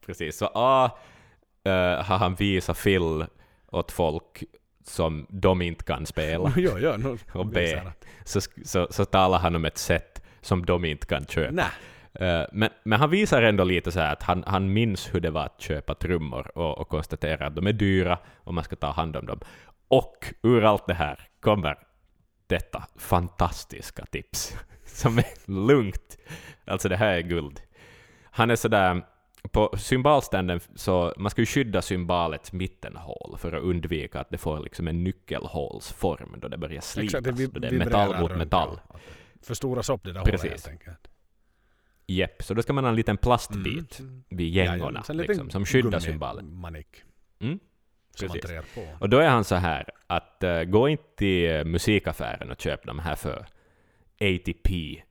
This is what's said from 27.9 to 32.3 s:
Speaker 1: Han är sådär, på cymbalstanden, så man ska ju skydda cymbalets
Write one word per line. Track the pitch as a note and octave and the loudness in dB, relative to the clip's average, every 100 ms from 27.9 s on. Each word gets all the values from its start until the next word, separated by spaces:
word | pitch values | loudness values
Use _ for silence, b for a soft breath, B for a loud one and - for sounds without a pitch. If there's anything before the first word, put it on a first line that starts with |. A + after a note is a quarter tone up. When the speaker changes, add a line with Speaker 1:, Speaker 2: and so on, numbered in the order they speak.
| b b b b | b b b b
Speaker 1:
Han | - A2+ | 0 2
är | A#2 | 2
sådär, | A2+ G#2+ F#2 F2 - _ _ _ - | 4 4 4 2 -4 _ _ _ -2
på | G#2+ G#2+ G2 | 2 2 0
cymbalstanden, | - B2+ C#3 D3 - G2 F2+ F2 - | 0 2 6 4 4 -2 0 -4 -6
så | - - F2+ E2+ - | -8 0 2 2 -2
man | G2 | -4
ska | - | 0
ju | A2+ | 0
skydda | C#3+ B2 G2 | 2 0 -2
cymbalets | - F#2 E2+ F2 E2+ | -2 -4 0 0 0